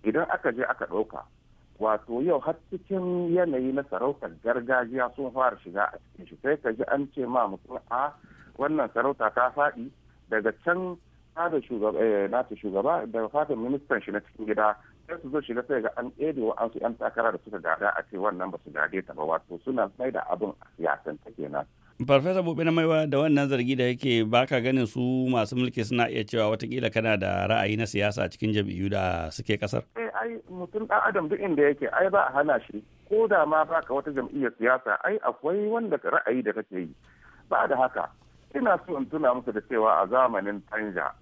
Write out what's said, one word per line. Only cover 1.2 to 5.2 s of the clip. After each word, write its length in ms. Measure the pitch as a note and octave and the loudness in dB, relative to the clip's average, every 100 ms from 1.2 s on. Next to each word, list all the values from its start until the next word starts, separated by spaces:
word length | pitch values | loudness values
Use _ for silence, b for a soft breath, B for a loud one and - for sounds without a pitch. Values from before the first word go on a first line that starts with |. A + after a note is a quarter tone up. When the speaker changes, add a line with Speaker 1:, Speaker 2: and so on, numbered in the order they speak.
| - _ _ - _ - | -16 _ _ -20 _ -4
Speaker 1:
wato 420 | G#2+ G#2+ - A#2+ | 0 0 -2 -4
yau 180 | D#3+ D3 | 0 0
har 160 | D3+ D#3+ _ | 0 -6 _
cikin 640 | F#3 - F#3+ F3+ F3+ F3 | -12 -6 -4 -2 -2 0
yanayi 400 | F3+ F3 C3 C3 | 2 2 0 0
na 100 | C3+ C#3 | -2 -4
sarautar 420 | F#2 B2+ C#3 G2+ E2 | -2 -2 -2 -10 -6
gargajiya 680 | A2+ B2 A#2 B2+ A#2+ B2+ B2 | -2 -2 0 0 0 -2 -4
sun 160 | - | -4